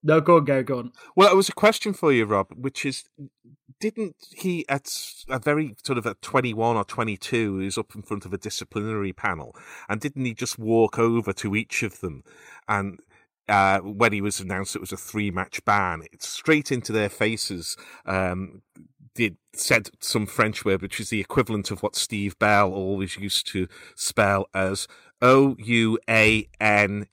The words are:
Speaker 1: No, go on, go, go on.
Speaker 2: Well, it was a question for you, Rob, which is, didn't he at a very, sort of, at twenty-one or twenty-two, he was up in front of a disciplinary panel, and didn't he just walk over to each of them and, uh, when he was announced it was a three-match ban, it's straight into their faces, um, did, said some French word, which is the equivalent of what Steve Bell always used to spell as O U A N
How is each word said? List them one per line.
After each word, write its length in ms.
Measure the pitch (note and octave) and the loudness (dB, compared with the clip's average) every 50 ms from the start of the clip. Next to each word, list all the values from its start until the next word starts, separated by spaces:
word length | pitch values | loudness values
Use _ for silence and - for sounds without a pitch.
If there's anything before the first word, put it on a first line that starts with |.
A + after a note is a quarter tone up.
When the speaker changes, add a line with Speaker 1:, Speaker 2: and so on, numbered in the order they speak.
Speaker 1:
No, 180 | - D3+ D#3 D#3+ | 4 4 4 4
go 180 | D3+ F3+ E3+ E3 | 6 6 6 6
on, 60 | C#3+ | 6
go, 180 | C#3+ C#3 C3+ | 4 0 0
go 160 | B2 A#2+ C3+ B2 | 0 -2 -6 -6
on. 120 | A#2+ B2 _ - - - _ | -6 -12 _ -20 -20 -2 _
Speaker 2:
Well, 160 | F3+ G3 G#3 | 6 8 8
it 40 | F3+ | 8
was 120 | G3 F#3+ - | 6 4 2
a 40 | - | 0
question 380 | - G#3+ G#3+ A3 - - G#3+ | 4 4 4 4 4 -4 -6
for 180 | F#3+ - - D#3 | -4 0 2 4
you, 120 | C3+ A#2+ A2 | 4 4 4
Rob, 240 | G#2 G#2+ G2 F#2+ _ - | 2 2 0 0 _ -8
which 280 | - B2 C3+ _ - - | -8 -8 -8 _ -6 -6
is, 180 | C#3+ C3+ - - _ _ - C#3+ C3 _ _ _ A#2+ B2+ _ _ _ C3+ _ | -6 -6 -8 -14 _ _ -20 -20 -20 _ _ _ _ -20 _ _ _ -12 _
didn't 360 | - A3 A3 A3+ G#3+ F3 - _ - - - | -6 -4 _ -4 -8 -8 -8 _ -20 -20 -16
he 300 | - - F#3 F3 E3 - - | -6 -4 -2 -2 -2 -2 -2
at 220 | C#3 C#3 _ - - - - - - - - - | -2 -4 _ -8 -10 -10 -10 -12 -16 -18 -8 -8
a 100 | C3 B2+ | -8 -2
very, 380 | - D3+ D3 D#3 D#3 C3 G2+ - _ | 0 0 0 0 0 -4 -8 -12 _
sort 140 | - C3 A#2+ | -2 -2 -2
of, 80 | G#2 | -2
at 140 | A#2 G2 _ | -4 -8 _
twenty-one 540 | - - - C3+ B2+ B2 G#2+ A2 A2+ A#2 A#2 | -10 0 0 0 0 0 -2 0 0 2 2
or 80 | A2 G2 | 0 -2
twenty-two, 760 | - - - A#2 A2+ G2+ - - - B2+ A#2 A2+ G#2 G2 F#2+ | -4 -4 -4 -4 -4 -4 -8 -6 -2 -2 0 0 0 -2 -2
he 60 | F#2+ | -4
was 100 | G2 F#2+ A2+ | -4 -4 -6
up 160 | G#2+ _ - | -8 _ -14
in 80 | G#2+ | -18
front 220 | G2+ - G#2+ G2+ - | -10 -8 -10 -10 -8
of 80 | F#2 | -8
a 60 | G2 F#2+ | -10 -8
disciplinary 760 | - G#2+ - - A#2 _ - G#2+ G#2 A2 A2 G#2 G2+ F#2+ | -8 -10 -10 -10 -12 _ -8 -8 -6 -4 -6 -4 -6 -6
panel, 420 | F2+ - - G#2 F2+ D#2 C#2 A1+ - - - - - - - - | -6 -4 -4 -4 -4 -4 -10 -16 -18 -20 -20 -20 -20 -20 -8 -6
and 100 | G2+ G#2+ | -6 -4
didn't 240 | - C#3+ - C3+ C3 | -4 -8 -6 -4 -6
he 100 | B2 A2+ | -6 -4
just 240 | - B2+ B2 - - | -6 -6 -6 -6 -6
walk 400 | A2 A2 A2+ A2+ A2+ G#2 - - | 0 2 4 4 4 4 2 0
over 340 | A#2 A#2 A#2 A#2 A2 G#2 F#2+ | 2 2 2 0 0 -2 -6
to 200 | - - G#2 G2 | -4 -4 -2 -2
each 260 | G#2+ A2 _ - - | -4 -4 _ -4 -4
of 180 | B2 G2+ - - | -4 -6 -8 -10
them 220 | - F2+ D2 C2 - _ - - - - - - _ - | -10 -10 -10 -12 -18 _ -20 -20 -20 -20 -20 -14 _ -2
and, 320 | G#2 G2+ G2 G2 F2+ - _ _ _ _ _ _ _ _ _ - | -2 -2 -2 -4 -8 -12 _ _ _ _ _ _ _ _ _ 2
uh, 320 | G#2 G2 G2 G2 G2 G2 | 4 4 6 4 4 2
when 320 | F2 G2+ G#2+ G2+ A#2+ A#2 | 0 -6 0 2 2 2
he 80 | G#2 G2+ | 4 0
was 180 | G2 G#2 - - | -2 -4 -4 -6
announced 340 | F#2+ F2+ F#2 F#2+ G2 - - | -6 -6 -6 -6 -6 -6 -8
it 40 | - | -10
was 120 | F#2+ - | -8 -10
a 40 | F#2+ | -12
three-match 680 | - - - - G#2+ G#2 G2+ E2+ F2+ F#2 - - - _ | -12 -12 -6 -4 -2 -2 -2 -2 -4 -4 -4 -8 -6 _
ban, 360 | - G#2 G2+ F#2+ F2 E2+ D#2+ D#2+ - | 2 2 2 2 0 -4 -6 -10 -18
it's 160 | _ _ - - | _ _ -12 -12
straight 420 | - - - - D#3+ D3+ D3 - | -12 -6 2 2 2 2 2 -2
into 200 | C#3 A#2+ - - | -6 -4 -4 -4
their 160 | A2 A2 G#2 G2+ | -2 0 -2 -2
faces, 680 | - - A2+ A2 A2+ G#2+ - - G2+ F2 E2 - - - - - - - _ | -2 -2 -2 -2 -2 -4 -6 -8 -8 -8 -8 -10 -12 -12 -14 -20 -20 -16 _
um, 560 | - F#2+ F#2+ F#2+ F2+ F2+ F#2 F#2+ E2 - G2+ _ _ _ - - _ _ _ - - _ | -4 -2 -2 -2 -2 -4 -6 -8 -10 -14 -20 _ _ _ -20 -20 _ _ _ -20 -16 _
did, 220 | B2 A#2 G2+ E2+ _ _ _ - | -2 -2 -2 -2 _ _ _ -10
said 360 | - - - C3+ A2+ G#2 - _ _ | -6 0 0 0 0 0 -4 _ _
some 260 | - - - A#2 G#2+ | -8 -2 -2 -2 -2
French 400 | F#2+ - - A2+ G#2+ G#2 - - | -2 0 0 0 0 0 -4 0
word, 160 | G#2 F#2+ F#2 | 0 0 0
which 180 | F2+ G2 - - | -2 -8 -8 -8
is 100 | G#2+ - | -6 -4
the 100 | A2+ G#2 | -4 -4
equivalent 500 | F#2 - - C3+ A#2+ - A2 G#2 F#2+ - | -4 0 0 0 0 0 -2 -4 -4 -6
of 120 | G#2 - | -6 -4
what 120 | - G#2 - | -4 -4 -2
Steve 420 | - - - A2 G#2 G2+ G2+ - _ | -4 -6 -4 -4 -4 -4 -4 -2 _
Bell 340 | A2+ G#2 G#2 G2+ G#2 F#2 | 2 4 6 4 4 2
always 440 | F#2+ G2 F#2+ F#2+ G2+ F#2+ G2 F#2 - G2 | 0 -2 -2 -2 -2 -2 -4 -6 -6 -8
used 280 | G2+ G2+ - - - - | -6 -4 -4 -4 -4 -4
to 180 | - G2 F#2 - - - - - _ | -4 -4 -4 -4 -8 -20 -20 -20 _
spell 500 | - - - - - G#2 G2 G2+ G2 F#2+ _ - | -8 -8 -4 2 2 2 4 2 0 -2 _ -2
as 320 | F#2+ F#2+ F#2 G2 - - - - - _ - _ _ | -2 -2 -2 -2 -4 -8 -12 -16 -20 _ -20 _ _
O 360 | B2 B2+ C3 C3+ C#3 C#3 C3+ - | 6 6 8 8 6 4 0 -4
U 400 | A2 A2+ A#2+ A2+ A2+ A2 A2 - _ - | -2 0 2 2 4 2 0 -2 _ 0
A 400 | A2+ A2 G#2+ A2 A2 A2 G#2+ - _ _ | 4 4 6 6 4 2 -2 -6 _ _
N 460 | G#2+ G#2+ G#2 G#2 G#2 G2 G2+ G#2 G#2 _ | 2 2 4 4 2 2 0 -6 -8 _